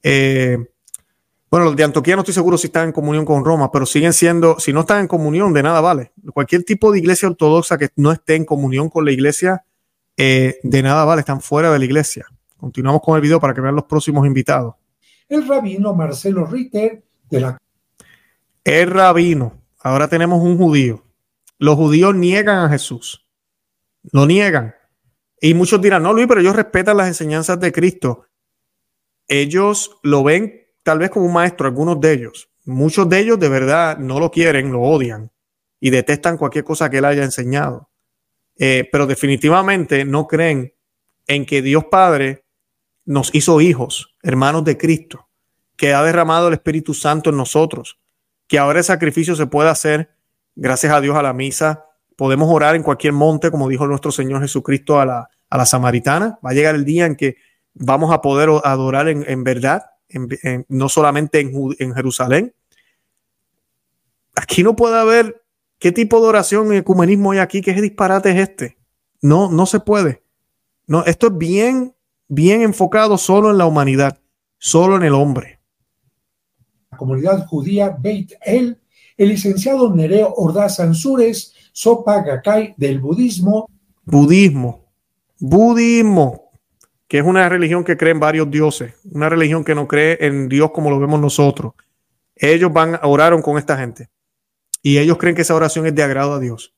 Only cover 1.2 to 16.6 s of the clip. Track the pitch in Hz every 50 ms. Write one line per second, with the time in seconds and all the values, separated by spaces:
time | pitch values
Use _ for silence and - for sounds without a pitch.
1.2 | _ _ _ _ _ _ - 175 175 165 147 139 156 147 135 156 131 160 185 196
2.2 | 185 - 180 185 170 180 180 160 170 160 - 165 165 165 151 - 147 147 151 151
3.2 | 156 147 151 143 131 156 165 160 139 135 - 139 131 - - 151 151 170 170 -
4.2 | 175 170 170 170 165 165 165 165 - - 139 151 160 - 208 208 196 175 - 170
5.2 | 156 151 151 175 208 202 160 147 139 151 170 160 156 175 175 139 120 - _ _
6.2 | _ 151 - 147 139 - - 180 175 - 214 196 - 214 208 196 170 175 185 175
7.2 | - 190 175 _ 165 151 156 170 165 - 175 143 143 135 _ - 143 151 165 156
8.2 | _ - 156 160 160 - 156 143 139 131 131 135 151 160 _ 165 156 143 135 127
9.2 | 135 147 156 - 180 185 190 185 _ _ _ _ _ _ _ _ _ _ _ -
10.2 | 139 135 131 131 131 127 131 - - 131 120 135 131 135 143 156 156 151 170 156
11.2 | 139 - 139 135 - - 143 147 160 165 156 143 131 123 135 151 147 - - -
12.2 | - - _ _ _ _ _ _ - 131 - - 127 135 143 151 - - 160 156
13.2 | 147 147 160 160 147 139 127 131 131 135 143 147 143 _ 151 151 - - 143 147
14.2 | 135 143 135 131 123 - 143 135 123 117 - _ _ _ _ _ _ _ _ _
15.2 | _ _ 285 302 262 254 277 269 226 196 190 190 208 214 190 170 160 151 143 -
16.2 | - 196 196 185 170 160 233 262